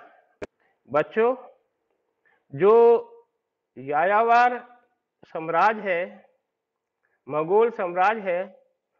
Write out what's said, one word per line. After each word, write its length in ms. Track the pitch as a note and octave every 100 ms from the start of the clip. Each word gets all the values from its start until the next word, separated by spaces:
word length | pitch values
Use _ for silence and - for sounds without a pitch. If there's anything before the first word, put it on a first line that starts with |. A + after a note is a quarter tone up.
| - _ _ - - _ _ _ -
बच्चों, 460 | C#3 D#3 A3 A3+ C4 - _ _ _ _ _ _ _ _ _ _
जो 220 | C#3 F#3+ A3+ A#3 A#3 A#3 - _ _ _ _ _ -
यायावर 840 | C3+ D3 F3 G#3 A#3 A#3 A#3+ A#3+ - _ _ _ _ _ _
साम्राज्य 540 | E3+ D#3+ E3 G3+ A3
है, 440 | F#3+ E3+ F#3+ G3+ _ _ _ _ _ _ _ _ _ _ -
मंगोल 420 | D3 D#3+ G3+ A#3
साम्राज्य 480 | A3+ F#3 F3+ F#3+ A3+
है, 340 | F#3+ F3 G3+ - _ _ _ _